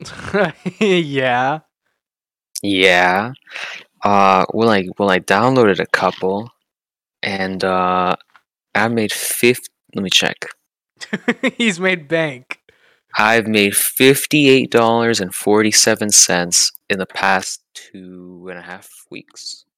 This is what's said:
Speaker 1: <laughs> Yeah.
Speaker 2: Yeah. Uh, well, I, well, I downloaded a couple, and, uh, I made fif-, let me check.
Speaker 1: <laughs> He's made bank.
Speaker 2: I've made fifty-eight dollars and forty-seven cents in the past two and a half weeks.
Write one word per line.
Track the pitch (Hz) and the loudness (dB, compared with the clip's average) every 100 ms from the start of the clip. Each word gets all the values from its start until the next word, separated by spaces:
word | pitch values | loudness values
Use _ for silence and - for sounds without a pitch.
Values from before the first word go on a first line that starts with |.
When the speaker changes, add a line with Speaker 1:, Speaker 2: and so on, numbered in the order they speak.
Speaker 1:
<laughs> | - - - 196 175 - 185 - | -18 -16 -6 -2 -2 -4 -10 -2
Yeah. | 208 180 156 139 131 123 131 156 _ _ _ _ _ _ _ _ _ - | 0 0 0 -2 0 0 -2 -4 _ _ _ _ _ _ _ _ _ -8
Speaker 2:
Yeah. | 101 95 92 90 90 92 113 135 - - - - - - | -2 2 4 4 2 0 -4 -8 -18 -16 -14 -16 -20 -4
Uh, | 104 101 98 95 - | 0 4 6 4 2
well, | 104 117 | 0 2
I, | 101 92 - | 2 0 -2
well, | 101 | 0
I | 92 | 0
downloaded | - 98 123 131 110 87 | 0 2 2 4 4 2
a | - | 0
couple, | - 92 - 92 98 120 _ _ _ _ _ _ - | 0 -2 -2 -4 -4 -8 _ _ _ _ _ _ -12
and, | - 98 95 95 | -8 -6 -6 -4
uh, | 95 92 90 92 90 90 _ _ _ _ _ 101 | -2 0 0 0 0 -4 _ _ _ _ _ -2
I | 110 | 0
made | 117 107 | 0 -2
fif-, | - - - 120 127 - _ _ - | -4 -6 0 2 2 -4 _ _ -8
let | |
me | 95 | -2
check. | - - - - - _ _ _ - | 0 0 -4 -14 -18 _ _ _ -20
Speaker 1:
<laughs> | - 208 - 226 254 - | -10 -8 -4 -4 -4 -2
He's | 233 170 | -2 0
made | 185 185 143 | -2 -2 -4
bank. | 165 160 127 - - _ _ _ _ _ - | -4 -4 -6 -16 -18 _ _ _ _ _ 0
Speaker 2:
I've | 107 117 110 | 2 4 2
made | 107 101 98 | 2 2 0
fifty-eight | - - 131 139 - 151 143 135 123 | -4 2 4 4 0 2 4 4 4
dollars | 120 117 117 117 113 | 2 2 2 0 -2
and | 92 | -4
forty-seven | - - 104 107 - - 110 107 | -6 0 2 2 2 2 0 0
cents | - - 90 87 - - - - | 2 2 2 0 0 -2 -4 -6
in | 98 | -4
the | 92 | -4
past | - 98 95 - - _ | -2 0 0 -2 -12 _
two | - - 98 92 90 90 90 92 | -20 -20 -20 -18 -18 -18 -18 -16
and | 90 | -16
a | |
half | 87 92 - - - | -16 -18 -20 -20 -20
weeks. | - - - - - _ | -20 -20 -18 -18 -18 _